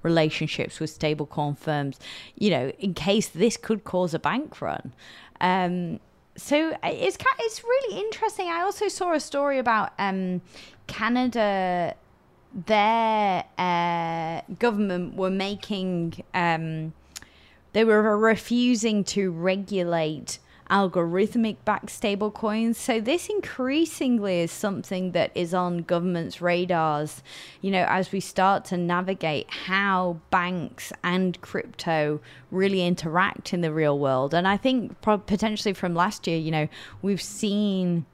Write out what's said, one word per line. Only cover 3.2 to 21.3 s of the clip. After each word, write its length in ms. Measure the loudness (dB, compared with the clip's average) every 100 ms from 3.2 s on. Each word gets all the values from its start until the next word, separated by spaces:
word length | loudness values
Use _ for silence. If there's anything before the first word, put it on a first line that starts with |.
| 2
this 260 | 2 2 2
could 300 | -2 -4 -2
cause 280 | -2 0
a 60 | 0
bank 420 | -2 -2 -6 -8
run. 300 | -6 -6 -8 -16 -20 -20 -20 0
Um, 640 | 2 2 2 -2 -4 -8 _ _ _ -18
so 420 | 0 2 2 -2
it's 320 | -4 0 -2 0
ki-, 100 | -2 0
it's 240 | -4 -6
really 380 | 0 0 0 -4
interesting. 480 | -6 -2 -4 -2 -4
I 100 | 0
also 260 | -2 0 -4
saw 240 | -2 0
a 80 | 0
story 380 | 0 0 2 2
about, 340 | 2 2 0 -2
um, 440 | -2 0 -2 -4 -6 -20 -20 -20 -14
Canada 1080 | -4 0 2 2 2 2 2 2 2 0 -4 _ _ _ _ _ -12
their, 880 | 0 4 4 4 2 2 2 0 -2 -4
uh, 840 | 0 2 2 0 -2 -2 -4 -6 -8 0
government 580 | 0 2 0 0 -4 -2
were 140 | 0
making, 960 | 0 -2 -6 -6 -4 -2 -2 -2 -6 -6
um, 600 | 0 0 0 -2 -6 -8 -12 -18 -20 -20 -20 -20 -20 _
they 100 | 2
were 340 | 6 6 6 4
refusing 840 | 4 4 2 2 4 2 2 2
to 260 | 0 0 0
regulate 1080 | 0 0 0 -2 -2 0 0 0 -4 -10 -12 _ -20 0
algorithmic 880 | 2 4 2 0 2 2